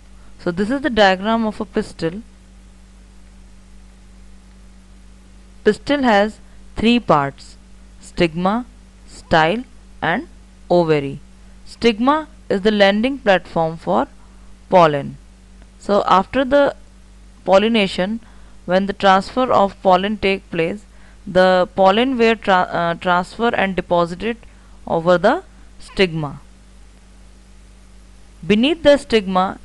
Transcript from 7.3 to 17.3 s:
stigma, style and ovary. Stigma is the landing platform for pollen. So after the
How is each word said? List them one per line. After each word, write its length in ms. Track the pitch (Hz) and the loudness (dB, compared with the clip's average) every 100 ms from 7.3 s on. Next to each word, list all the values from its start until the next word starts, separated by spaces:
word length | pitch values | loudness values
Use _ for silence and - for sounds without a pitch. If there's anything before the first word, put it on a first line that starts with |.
| - - - - - - - | -8 -20 -20 -20 -20 -20 -20
stigma, 640 | - - 170 160 185 226 254 - - - - | -12 -4 -2 -2 -2 -4 -8 -18 -20 -20 -20
style 560 | - - 170 160 220 262 - - - | -18 -2 0 2 -2 -8 -18 -20 -8
and 280 | 156 190 339 - - - - | -6 -6 -8 -18 -20 -12 -2
ovary. 480 | 175 165 151 139 143 - - - - | 0 2 0 -2 -10 -18 -20 -20 -20
Stigma 640 | - - 233 208 254 311 302 - - | -20 -2 -2 0 0 0 -4 -12 -6
is 120 | 196 | -2
the 100 | 202 | 0
landing 480 | 208 196 208 240 277 | 2 2 2 -2 -2
platform 580 | 208 190 - 175 160 165 | 0 0 0 -4 -4 -6
for 300 | - 202 277 - - - - - - | -4 -2 -4 -10 -20 -20 -20 -20 0
pollen. 460 | 185 165 143 139 139 - - - - - - | 4 4 2 -6 -14 -20 -20 -20 -20 -20 -12
So 240 | - 202 - | -2 -2 2
after 380 | 180 190 254 | 0 0 -2
the 320 | 269 285 285 - - - - - - | 0 2 0 -2 -16 -20 -20 -20 -20